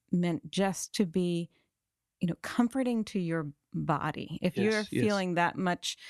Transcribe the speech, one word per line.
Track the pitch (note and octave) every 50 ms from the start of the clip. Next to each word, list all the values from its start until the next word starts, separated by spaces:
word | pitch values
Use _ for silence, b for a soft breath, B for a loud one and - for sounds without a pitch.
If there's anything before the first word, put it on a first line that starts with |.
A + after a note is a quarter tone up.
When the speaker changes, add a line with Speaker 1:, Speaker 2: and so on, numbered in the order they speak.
| _ _
Speaker 1:
meant | - F3 F3 F3 E3 - - D#3+
just | - - G3 F#3+ F3+ - - - -
to | - G#3+
be, | E3+ D#3+ F#3+ F3+ F3 F3 E3+ E3+ - _ _ _ _ _ _ _ _ _ _ _ _ _ -
you | -
know, | F3 - - -
comforting | - - - A#3+ A#3 - C4+ C4 B3 A#3+ A3+ G#3+
to | - - G3+
your | F3+ E3 E3 E3 D#3 D3 C#3 _ _ _ -
body. | E3 D3+ D3 D#3 C#3 - D#3 - - - - D#3 - -
If | F3+ -
Speaker 2:
Yes, | - F#3+
Speaker 1:
you're | G#3+ A3 G#3+ G#3+ -
Speaker 2:
yes. | - - B2
Speaker 1:
feeling | G#3+ G#3 G3 F#3+ F3+ F3
that | E3+ E3+ E3+ -
much, | - F#3 F3+ F3 - - - - B B B